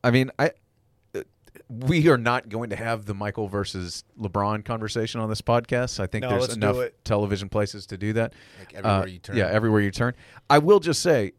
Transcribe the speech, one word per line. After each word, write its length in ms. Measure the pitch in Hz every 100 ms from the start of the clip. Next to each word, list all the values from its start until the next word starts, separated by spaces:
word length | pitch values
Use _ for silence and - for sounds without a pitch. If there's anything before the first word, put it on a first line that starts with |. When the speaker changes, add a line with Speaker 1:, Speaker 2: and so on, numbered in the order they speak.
Speaker 1:
I 80 | 123
mean, 180 | 123 123 -
I, 140 | 156 - _ _ _ _ _ 92
uh, 60 | - _ _ - _
we 400 | 117 131 170 156
are 80 | 131
not 320 | 117 123 117
going 220 | 107 120
to 40 | 98
have 300 | 113 113 104
the 80 |
Michael 340 | 98 104 101 104
versus 560 | 101 98 95 90 - - -
LeBron 460 | 104 101 101 107 -
conversation 560 | 113 110 113 113 120
on 80 | 110
this 120 | 110
podcast. 580 | - 117 117 123 123 -
I 60 | 95
think 160 | 107
Speaker 2:
No, 60 | 123
Speaker 1:
there's 100 | 123
Speaker 2:
let's 120 | 127 113
do 40 | 104
Speaker 1:
enough 100 | 101
Speaker 2:
it. 280 | 101 _ -
Speaker 1:
television 420 | 104 101 101 98
places 380 | 104 104 104 -
to 100 | 95
do 140 | 104
that. 200 | 110 113 - - -
Speaker 3:
Like, 140 | -
everywhere 280 | 87 107 98
Speaker 1:
Uh, 40 | 92
Speaker 3:
you 140 | 90
turn. 180 | - 110
Speaker 1:
yeah, 80 | 92
everywhere 320 | 107 110 107
you 120 | 101
turn. 240 | - 120 127 - - _
I 80 | 143
will 220 | 156 202
just 200 | 165 156
say 300 | 180 143 98